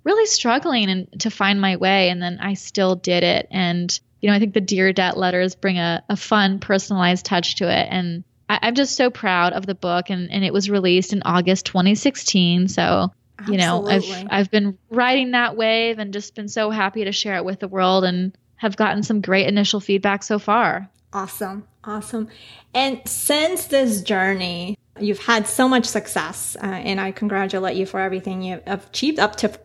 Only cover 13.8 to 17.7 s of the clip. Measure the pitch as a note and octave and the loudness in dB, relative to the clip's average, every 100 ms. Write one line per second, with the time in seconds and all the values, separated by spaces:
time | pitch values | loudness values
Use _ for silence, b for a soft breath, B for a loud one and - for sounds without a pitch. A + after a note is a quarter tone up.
13.8 | G3+ G3 F3+ F3+ G3 G3 G3 G#3+ G3+ F#3+ | 2 2 0 -6 -4 0 2 2 0 -4
14.8 | - A#3 B3 C4+ B3+ B3 A#3+ A3 A3 A3+ | -6 0 2 2 2 0 0 0 0 2
15.8 | A#3 A3 G3+ G3+ - - G#3 A3+ G#3+ A3 | 0 -2 -6 -8 -10 -12 -8 -2 -2 0
16.8 | G3 A3 G3 G#3 G#3 F#3 F3+ F#3+ F#3+ | -2 -2 -4 -4 -4 -4 -4 -6 -6